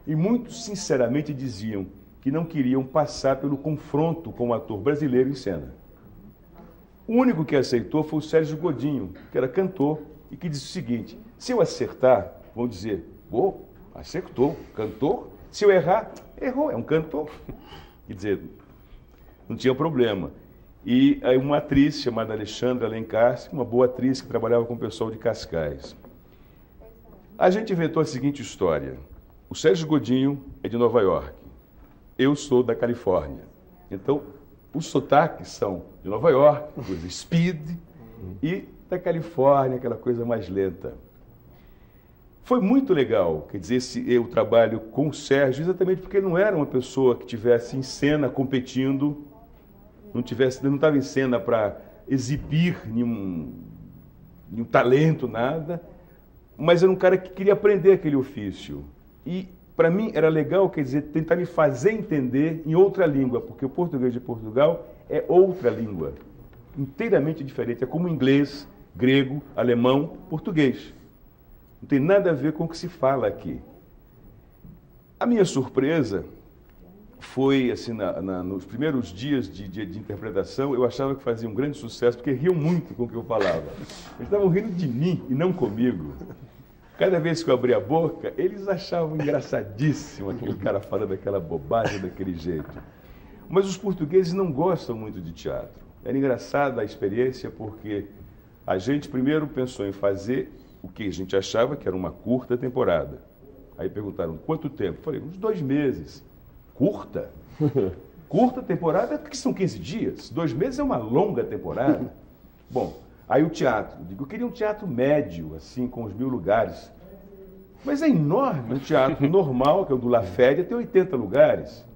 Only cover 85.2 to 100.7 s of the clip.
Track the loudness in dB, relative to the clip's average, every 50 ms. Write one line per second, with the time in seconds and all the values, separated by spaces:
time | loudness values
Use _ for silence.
85.2 | -2 -2 -2 0 2 0 2 0 -2 -2 0 0 0 0 0 -2 -8 -10 -12 -14
86.2 | -16 -16 -16 -18 -20 -20 -20 -20 -20 _ -20 -20 -20 -20 _ 0 2 2 2 2
87.2 | 2 0 -2 -2 2 2 2 4 4 4 4 2 2 2 2 2 2 2 -2 -4
88.2 | -8 -8 -4 -2 -2 -2 -2 -2 -4 -4 -4 -4 -4 -4 -2 -2 -2 -2 -2 -2
89.2 | -2 0 0 -2 -2 -2 -4 -4 -4 -6 -6 0 0 0 0 0 -4 -14 -12 -10
90.2 | -8 -8 -6 -6 -6 -6 -6 -4 -2 -2 -2 -2 -4 -4 -4 -4 -2 -2 -4 -4
91.2 | -4 -4 -2 -2 -4 -4 -6 -8 -4 0 0 0 0 0 -4 -4 -8 -8 -8 -6
92.2 | -6 -6 -6 -6 -4 -4 -4 -4 -6 -10 -14 -18 -18 -20 -20 -20 -20 -20 -20 -20
93.2 | -20 -20 -20 -20 -14 0 0 2 2 2 -4 -6 -4 -4 -4 -4 -4 4 4 4
94.2 | 4 4 0 -2 -2 -2 0 0 0 0 0 -2 -4 -8 -8 -8 -8 -10 -12 -12
95.2 | -12 -12 -14 -10 -8 -8 -6 -6 -8 -12 -16 -20 -20 -20 -20 -14 -8 -4 -2 0
96.2 | 0 0 0 -2 -4 -4 0 0 0 0 0 -2 -4 -6 -6 -4 -4 -2 0 2
97.2 | 0 0 0 -4 -10 -12 -12 -10 -12 -12 -12 -12 -10 -6 -6 -6 -6 -8 -16 -20
98.2 | -20 -20 -20 -20 -20 -20 -20 -14 -6 -4 -4 -2 0 0 -2 -2 -2 -4 -4 -2
99.2 | 0 2 2 0 -2 -2 -4 -4 -4 -4 -4 -6 -6 -6 -4 -2 -2 -2 -2 -2
100.2 | -2 -2 -2 -2 -2 -6 -12 -20 -20 -20